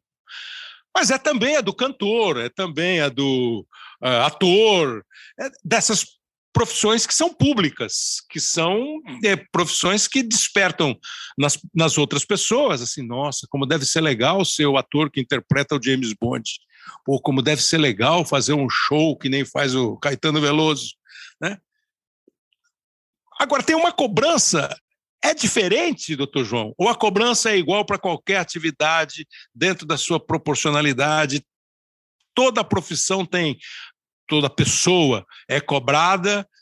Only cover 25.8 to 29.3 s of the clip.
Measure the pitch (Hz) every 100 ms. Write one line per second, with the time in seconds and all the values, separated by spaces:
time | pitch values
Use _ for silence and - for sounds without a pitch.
25.8 | 349 220 - 143 139 139 110 117 107 -
26.8 | 196 233 214 202 233 226 226 202 165 202
27.8 | 208 196 190 160 - 190 170 170 160 151
28.8 | 151 165 156 - 156